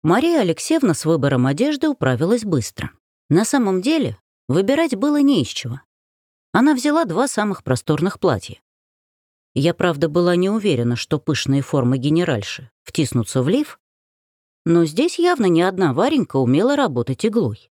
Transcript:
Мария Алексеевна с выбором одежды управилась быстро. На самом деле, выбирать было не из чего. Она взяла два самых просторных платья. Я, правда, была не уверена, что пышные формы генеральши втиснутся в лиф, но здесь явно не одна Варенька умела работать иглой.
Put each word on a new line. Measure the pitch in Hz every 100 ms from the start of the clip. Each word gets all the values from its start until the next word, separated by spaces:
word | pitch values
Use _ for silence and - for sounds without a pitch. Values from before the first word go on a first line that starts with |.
Мария | 151 196 320 330
Алексеевна | 190 160 - 320 254
с | 151 156
выбором | 165 139 131 127
одежды | 143 269 294 320
управилась | 277 131 123 160 233
быстро. | 214 151 107 - 131 _ _ _ _
На | 156 220
самом | 277 214 185
деле, | 202 320 180 104 _ _ -
выбирать | 143 196 285 330 202
было | 277 294
не | 277 247
из | 120
чего. | - 120 131 _ _ _ _ _ _ _
Она | 196 269 269
взяла | 285 302 285
два | 165 262
самых | - 208 190
просторных | - 127 - 151 180 -
платья. | 185 113 - - _ _ _ _ _ _ _ _ _ -
Я, | 151
правда, | 165 180 147 160
была | 156 175 175
не | 185
уверена, | 214 202 131 120 120
что | - 151
пышные | - 143 - 139
формы | 135 147 123 131
генеральши | 135 160 180 120 98 - 139 _
втиснутся | - - 143 127 110 131
в | 127
лиф, | 240 294 - _ _ _ _ _ _ _ _ -
но | 170 165
здесь | 160 330 -
явно | 339 339 196
не | 165
одна | 180 190 175
Варенька | 131 233 311 202 135
умела | 123 139 233 285
работать | 254 123 117 131 220
иглой. | 226 143 104 _